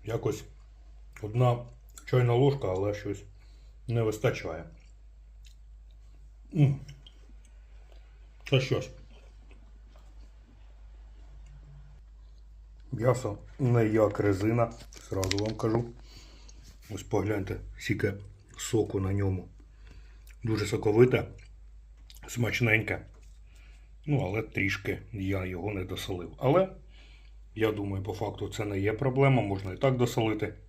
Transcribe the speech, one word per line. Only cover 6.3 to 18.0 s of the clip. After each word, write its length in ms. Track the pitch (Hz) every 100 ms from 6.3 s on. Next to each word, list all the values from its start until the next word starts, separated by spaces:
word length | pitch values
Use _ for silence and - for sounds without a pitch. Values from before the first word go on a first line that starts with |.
| - -
М. 260 | 170 139 139 - - - - - - - - - - - - - - - - -
Та 100 | 135
щось. 300 | - 113 - - - - - - - - - - - - - - - - - - - - - - - - - - - - - - - - - - - - - - - - -
М'ясо 460 | 104 120 120 107 104 - -
не 280 | 127 120 110
як 320 | 110 104 -
резина, 520 | 104 95 104 117 117 - - - -
зразу 280 | 95 95 101
вам 160 | 107
кажу. 300 | 113 113 113 120 - - - - - - - - - -
Ось 120 | 98
погляньте, 580 | - 104 98 104 92 101 - -
скільки 360 | - 101